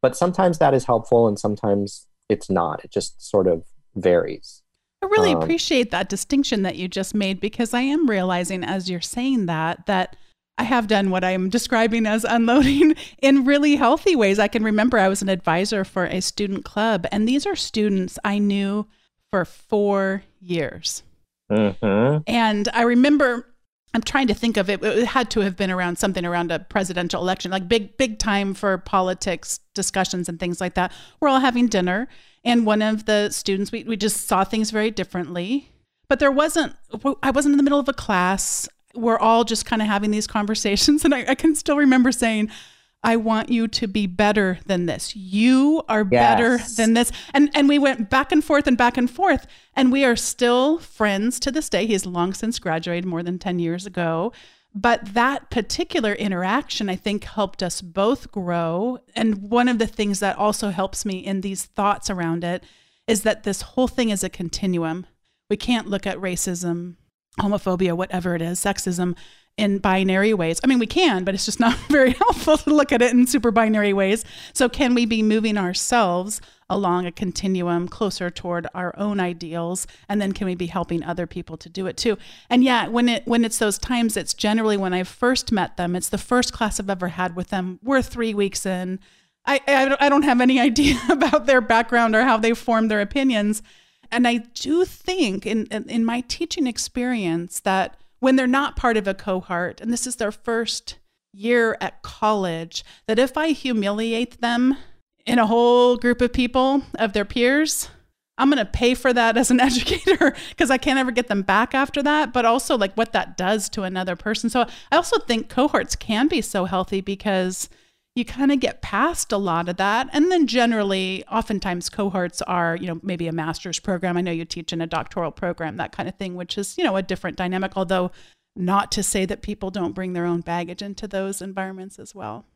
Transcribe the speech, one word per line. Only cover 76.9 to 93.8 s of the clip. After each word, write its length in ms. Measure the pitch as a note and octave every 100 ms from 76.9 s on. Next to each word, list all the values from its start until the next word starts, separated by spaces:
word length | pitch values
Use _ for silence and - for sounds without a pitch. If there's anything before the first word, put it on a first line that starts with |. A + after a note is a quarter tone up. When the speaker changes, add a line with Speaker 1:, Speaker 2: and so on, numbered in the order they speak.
| F3 F3+
Speaker 2:
a 60 |
continuum 720 | E3+ G3 - G3 F#3 F3 E3+ F3
closer 440 | - G#3 - F3+
toward 360 | - F3+ F3 E3+
our 200 | - F3+ -
own 220 | G#3 G3+
ideals? 640 | F3+ F3 E3+ E3 E3+ F#3 - - _
And 120 | G3+
then 120 | G3
can 140 | F#3+ F#3+
we 80 |
be 120 | F3 F3
helping 380 | F3+ E3+ E3+
other 220 | D#3+ F3 E3+
people 300 | - E3+ D#3+
to 100 | -
do 180 | F3+ F#3
it 100 | -
too? 200 | A#3+ G#3 - - _
And 140 | B3
yeah, 240 | C4 A#3+ F#3+
when 200 | A3+ A#3+
it, 180 | A#3 -
when 180 | A#3
it's 140 | A3+ -
those 200 | A3 G3
times, 380 | - B3 A#3 G#3+
it's 180 | -
generally 420 | - G#3 A3 A3 G3+
when 180 | F#3+
I 80 | F3+
first 480 | F3+ - B3 B3+ -
met 240 | G#3+ F3+ -
them. 180 | F3
It's 140 | F3+ -
the 100 | G3+
first 340 | - B3 B3
class 280 | - G#3+ -
I've 100 | G3
ever 180 | F#3+ F3+
had 280 | E3 F#3 F3
with 140 | F3+
them. 280 | G3 F3+ F3+
We're 200 | A3+ C4+
three 320 | B3+ A#3+ A3+
weeks 300 | G3+ G3+ G3 G3
in. 320 | F#3 F#3 F#3 _ _ _ _ -
I, 140 | C#4 C4+
I, 380 | C#4 C4+ C#4 C#4+
I 20 |
don't 140 | C#4
have 180 | C#4+ B3
any 180 | B3 B3+
<laughs> 80 | C4
idea 280 | A#3 C#4+ B3+ A#3+
about 360 | D4+ C#4+ D4+ D4
their 140 | C4
background 560 | A3 A3+ A#3 A#3+ A3+ A3
or 60 |
how 160 | B3+ A3+
they 160 | A3+
formed 360 | A#3 - A3+ A3
their 120 | G#3+
opinions. 600 | G3+ C#4+ C4+ A3+ G#3 G#3+ - _